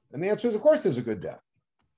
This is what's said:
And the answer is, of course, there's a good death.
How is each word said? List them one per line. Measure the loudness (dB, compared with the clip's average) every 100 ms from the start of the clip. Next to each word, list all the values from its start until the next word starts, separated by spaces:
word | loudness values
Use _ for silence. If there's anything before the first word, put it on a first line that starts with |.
| _
And | -6
the | -2
answer | 0 0
is, | 2
of |
course, | 4 4
there's | 2 -2
a |
good | -4 -6
death. | -8 -12 _ _ _ _ _